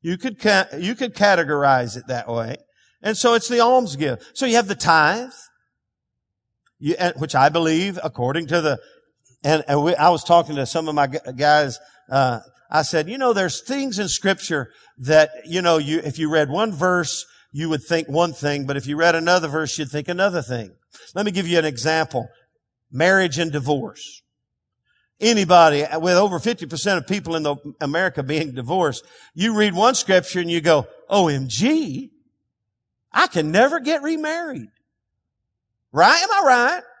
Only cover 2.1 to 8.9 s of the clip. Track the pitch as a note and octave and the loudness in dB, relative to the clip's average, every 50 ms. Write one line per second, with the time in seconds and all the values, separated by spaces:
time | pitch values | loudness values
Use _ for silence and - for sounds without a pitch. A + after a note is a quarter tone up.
2.1 | B2+ A#2+ A2 - A#2 A#2 A2+ A2+ C3 - _ _ _ _ _ _ _ _ - G#3 | -8 -6 -6 -6 -6 -6 -6 -6 -10 -14 _ _ _ _ _ _ _ _ -6 -6
3.1 | A3 - - A#3+ A#3 A3+ - - B3 A#3+ A#3 A#3+ B3+ B3+ A#3+ F#3 C#3 C#3 D#3 C#3 | -4 2 2 2 2 2 0 0 2 2 4 4 4 2 2 -2 -6 -4 -4 -4
4.1 | A#2+ - - - _ - C4+ B3 A3+ A#3+ A3 F#3+ G3+ - - F3 E3 D#3+ D3+ D3 | -4 -6 -10 -16 _ -4 -2 0 2 0 0 0 -6 -2 2 4 4 6 4 4
5.1 | F#3+ A3+ B3 C4 - - - _ _ _ _ _ _ _ _ _ _ _ _ _ | 2 0 -6 -12 -16 -20 -20 _ _ _ _ _ _ _ _ _ _ _ _ _
6.1 | _ _ _ _ _ _ _ _ _ _ _ _ _ _ B2+ D3 F3 - F3+ F3 | _ _ _ _ _ _ _ _ _ _ _ _ _ _ -4 -4 -2 0 -2 -2
7.1 | E3 C3 D3+ D3+ - C3 C3+ D3 D3+ E3+ E3 D#3+ D#3+ E3 F#3 G3+ F3+ F3+ - D#3 | -2 -4 -8 -2 2 4 4 4 4 2 0 0 0 0 -2 -4 -6 -6 -8 -8
8.1 | - - A#2+ B2+ C#3 E3 E3 C3+ D#3+ F3 D#3 D#3 C3+ - - _ | -6 -4 -4 -4 -4 -4 -4 -2 -2 0 0 0 -4 -4 -8 _